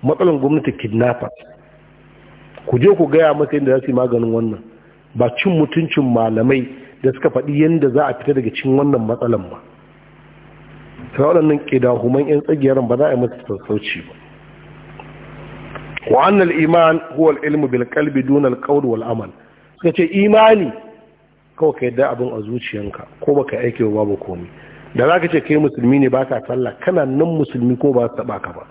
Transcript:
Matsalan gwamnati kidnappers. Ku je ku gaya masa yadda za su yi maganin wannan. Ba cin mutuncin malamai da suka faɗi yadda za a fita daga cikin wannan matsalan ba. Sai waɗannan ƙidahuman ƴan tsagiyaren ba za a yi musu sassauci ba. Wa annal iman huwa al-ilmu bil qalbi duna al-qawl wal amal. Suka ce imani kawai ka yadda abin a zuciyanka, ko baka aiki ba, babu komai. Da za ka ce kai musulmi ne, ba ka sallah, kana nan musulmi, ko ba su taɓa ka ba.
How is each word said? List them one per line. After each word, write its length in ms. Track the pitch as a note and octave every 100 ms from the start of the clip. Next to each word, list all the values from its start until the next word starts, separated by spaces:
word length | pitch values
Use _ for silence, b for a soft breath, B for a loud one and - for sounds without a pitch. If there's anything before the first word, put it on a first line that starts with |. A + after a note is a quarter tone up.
Matsalan 380 | B2+ D#3 F#3 D3+
gwamnati 320 | C3+ D3+ -
kidnappers. 640 | - A2+ A2+ B2 A#2+ - - - - - - - _ - - - - - - -
Ku 120 | B2
je 100 | G3 G3
ku 100 | D#3
gaya 280 | D3+ D#3
masa 180 | D3 D3+
yadda 200 | D3 C#3 C3
za 20 |
su 60 | C3
yi 40 |
maganin 380 | B2 B2+ A#2+ A2+
wannan. 300 | A2+ A2+ G#2 - B B B B
Ba 140 | A#2+ A#2+ -
cin 160 | G3 E3+
mutuncin 440 | D3 - D#3+ - C3+
malamai 500 | A#2 A2+ A2 A#2+ C3+ B2 - B B
da 100 | C3+
suka 160 | C3 D#3+
faɗi 300 | C3 D3 D3
yadda 280 | D#3 E3 C#3+
za 140 | B2 C#3+
a 80 |
fita 180 | B2 -
daga 160 | C3+ A2+
cikin 260 | - C3+ C3+
wannan 260 | C#3+ C3+ A2
matsalan 380 | A#2+ A#2+ A2 F2+
ba. 80 | - - - - - - - - - - - - - - - - -
Sai 60 |
waɗannan 340 | C#3+ F3 D#3 D3 -
ƙidahuman 560 | C3 B2 A#2+ A#2+ C3 C#3+
ƴan 140 | D3
tsagiyaren 460 | C#3+ D#3 C3+ C3+ A#2+
ba 80 | A#2+
za 100 | D3
a 40 |
yi 40 | B2+
musu 200 | A#2+ - -
sassauci 540 | G2 - G#2 - - -
ba. 60 | - - - - - - - - - - - - - - - - - - - -
Wa 160 | - E3
annal 240 | G3+ F3
iman 500 | D#3+ D#3 E3+ E3 D#3+ - C3+
huwa 160 | D#3+ C#3+
al-ilmu 320 | D3+ D3+ C#3
bil 160 | B2 B2
qalbi 360 | - D3+ C#3
duna 260 | B2+ C#3 C#3
al-qawl 360 | B2 - C#3+
wal 180 | C3+ A2+
amal. 260 | A2+ A2+ F#2+ - b b b b
Suka 160 | F3
ce 100 | D#3 E3
imani 600 | G3 G3+ A3 A3 G#3+ D3+ - - - _ _ _ _ _ -
kawai 160 | D#3 C#3+
ka 60 | B2
yadda 240 | A#2 C#3
abin 220 | A#2+ B2
a 80 | A2+
zuciyanka, 680 | G#2 A#2+ - G#2+ G2+ - - -
ko 140 | -
baka 240 | C#3+ C3 A2
aiki 240 | A#2+ A#2
ba, 60 | A2
babu 260 | G#2+ G#2 G2
komai. 320 | - F2+ F2 - B B B -
Da 100 | C3
za 140 | F3+
ka 80 | E3+
ce 120 | E3
kai 140 | - D3+
musulmi 420 | D3+ - A#2+ C#3
ne, 100 | C3
ba 160 | C3 C3+
ka 140 | B2 -
sallah, 280 | B2 A#2+ -
kana 240 | - F#3
nan 320 | C#3 C3+ E3 E3
musulmi, 380 | C#3+ B2+ A#2+ B2+
ko 140 | C#3+
ba 160 | B2 A#2
su 80 | -
taɓa 240 | A2 G2+
ka 120 | -
ba. 120 | F2 -